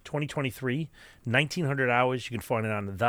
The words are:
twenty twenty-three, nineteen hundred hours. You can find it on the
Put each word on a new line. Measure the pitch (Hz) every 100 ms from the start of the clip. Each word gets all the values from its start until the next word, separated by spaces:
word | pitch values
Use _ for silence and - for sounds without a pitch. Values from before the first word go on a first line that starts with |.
twenty | - 151 147
twenty-three, | 151 135 - 131 135 156 - - -
nineteen | 120 127 151 180 139
hundred | 139 127
hours. | 120 127 127 -
You | 117
can |
find | - 117 110
it |
on | 107 98
the | 95